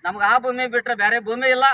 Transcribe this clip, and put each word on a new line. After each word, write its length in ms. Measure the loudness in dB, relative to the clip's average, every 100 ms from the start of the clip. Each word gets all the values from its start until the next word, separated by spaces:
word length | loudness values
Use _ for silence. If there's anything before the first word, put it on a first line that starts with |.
ನಮ್ಗೆ 200 | -6 -2
ಆ 140 | 2 2
ಭೂಮಿ 280 | 0 -4 -2
ಬಿಟ್ರೆ 280 | -2 -2
ಬೇರೆ 240 | -2 0 0
ಭೂಮಿ 280 | -4 -2 0
ಇಲ್ಲ. 160 | 2 2